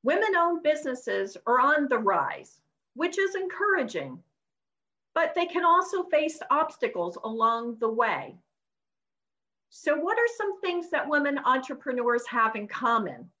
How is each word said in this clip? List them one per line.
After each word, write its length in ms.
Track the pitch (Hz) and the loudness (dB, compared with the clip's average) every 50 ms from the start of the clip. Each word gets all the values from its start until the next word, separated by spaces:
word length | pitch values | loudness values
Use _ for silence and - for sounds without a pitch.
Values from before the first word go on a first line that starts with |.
Women-owned 600 | - 240 311 392 440 440 381 349 339 349 339 330 | 2 2 2 4 2 2 4 4 4 2 2 2
businesses 760 | - 294 302 302 - 269 254 247 - 226 196 196 196 208 - - _ | 2 0 0 2 -2 -6 -6 -6 -4 -4 -2 -2 -2 -4 -8 -8 _
are 120 | 233 240 254 | 2 4 4
on 300 | 254 285 302 302 285 269 | 6 6 4 4 2 2
the 80 | 247 | 0
rise, 640 | 220 220 196 - - - - - - - - _ _ _ _ _ _ _ _ | 2 2 2 2 2 0 -2 -6 -10 -12 -18 _ _ _ _ _ _ _ _
which 260 | _ 240 320 349 320 392 | _ -4 -4 -2 0 0
is 160 | 392 370 392 | -2 0 0
encouraging, 840 | 381 381 359 - - 392 415 381 349 254 214 - - 139 131 127 - _ _ _ _ _ _ _ _ _ _ _ _ _ _ _ _ _ _ _ | -4 -6 -6 -4 0 2 2 2 2 0 -2 -4 -6 -6 -8 -12 -16 _ _ _ _ _ _ _ _ _ _ _ _ _ _ _ _ _ _ _
but 200 | 320 330 - - | 0 0 0 0
they 120 | 349 349 | -2 -2
can 180 | 349 - 330 349 | 0 -2 2 4
also 380 | 339 339 359 359 - - 370 | 6 6 6 4 2 -4 -4
face 380 | 359 - 330 302 302 320 - - - - | -2 0 0 2 2 0 -4 -8 -4 0
obstacles 680 | 277 302 311 311 - _ - 226 - 180 170 175 175 - - | 0 0 0 -2 -2 _ -6 -4 -2 -4 -4 -4 -6 -8 -10
along 540 | 226 220 226 220 226 233 233 233 240 233 220 | -8 -2 2 2 2 2 0 -4 -6 -6 -2
the 100 | 226 226 | -2 -2
way. 460 | 226 220 233 220 180 127 113 107 - - _ _ _ _ _ _ _ _ _ _ _ _ _ _ _ _ _ _ _ _ _ _ _ _ _ _ | 2 2 0 0 0 -4 -6 -10 -16 -20 _ _ _ _ _ _ _ _ _ _ _ _ _ _ _ _ _ _ _ _ _ _ _ _ _ _
So 260 | _ - - 311 294 | _ -6 -2 0 0
what 220 | 311 320 370 440 453 | 0 0 0 2 2
are 100 | 466 466 - | 2 0 0
some 240 | - 427 403 370 - | -2 -4 -4 -4 -4
things 300 | - 370 349 349 339 - | -4 -4 -4 -4 -4 -4
that 180 | - 277 - 285 | -4 -4 -2 0
women 300 | 302 294 285 285 277 277 | 0 0 2 0 -2 0
entrepreneurs 880 | - 247 254 262 254 - 277 269 - 277 247 247 240 240 240 240 240 | 2 2 2 2 0 -6 -12 -10 -6 -6 -4 0 0 2 0 0 -2
have 280 | - 240 247 226 214 220 | -2 0 0 0 0 0
in 140 | 208 208 208 | -4 -10 -10
common? 640 | - - 240 233 233 226 208 160 - - 180 - _ _ | -8 -4 0 0 2 2 0 -2 -8 -12 -18 -20 _ _